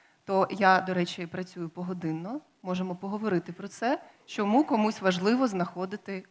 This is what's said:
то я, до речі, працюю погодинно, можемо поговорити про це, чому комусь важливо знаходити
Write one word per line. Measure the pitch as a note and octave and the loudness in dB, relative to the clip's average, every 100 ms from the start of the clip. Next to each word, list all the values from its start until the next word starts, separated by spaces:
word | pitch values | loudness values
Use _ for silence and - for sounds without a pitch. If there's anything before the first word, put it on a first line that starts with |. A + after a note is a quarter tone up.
| _ _ | _ _
то | - F#3+ F#3+ | -2 0 2
я, | G3 G3 F#3 | 4 6 6
до | F3+ | 4
речі, | F3+ F3 - E3+ | 0 -2 -4 -8
працюю | F#3 F#3 - E3 | -8 -10 -8 -10
погодинно, | F3 F3+ F#3 E3 D#3+ F3+ C#4+ - _ | -8 -8 -6 -4 -4 -6 -10 -12 _
можемо | F#3 F#3 F#3 F3+ | -4 -2 -2 -6
поговорити | G3 G#3 G#3+ F3+ E3+ | -6 -4 0 0 -2
про | E3+ G3 | -10 -12
це, | - A#3 D4+ - - - | -4 -2 -2 -4 -20 -10
чому | - G3+ A#3 | -4 2 4
комусь | D4+ A#3+ G#3+ G#3+ | 4 4 2 2
важливо | F#3+ F3+ F#3+ B3 C4 | 2 2 4 4 2
знаходити | F#3+ F3 F3+ F#3 G#3 - F#3+ F#3+ | 0 -2 -4 -6 -8 -10 -10 -12